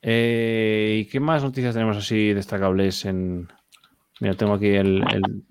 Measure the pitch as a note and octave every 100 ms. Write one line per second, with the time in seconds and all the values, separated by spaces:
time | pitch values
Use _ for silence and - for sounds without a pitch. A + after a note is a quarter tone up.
0 | - A#2 A#2 A#2 A2+ A2+ A2 G#2+ G#2+ G#2+
1 | G#2 C3+ D3 D#3 C#3 B2+ B2 A2+ A2+ G#2
2 | G2+ A2 G#2+ G2+ F#2+ G2+ F#2+ F#2+ G2 F#2+
3 | G2+ F#2 F#2 F2+ F2 - _ _ _ _
4 | _ - G#2 F#2+ G#2+ G2+ G#2 G2+ G2 F#2+
5 | G2 G#2 F#2+ G2+ -